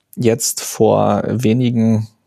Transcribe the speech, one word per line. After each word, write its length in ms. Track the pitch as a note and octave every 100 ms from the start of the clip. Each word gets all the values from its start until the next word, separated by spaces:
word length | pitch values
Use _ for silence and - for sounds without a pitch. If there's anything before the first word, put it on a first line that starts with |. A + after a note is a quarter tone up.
| _ -
jetzt 460 | A2+ A#2+ - -
vor 600 | - - A2 G#2 G#2 G2+ -
wenigen 800 | G#2+ A2 A#2+ B2 A#2+ A2+ A2 A2 _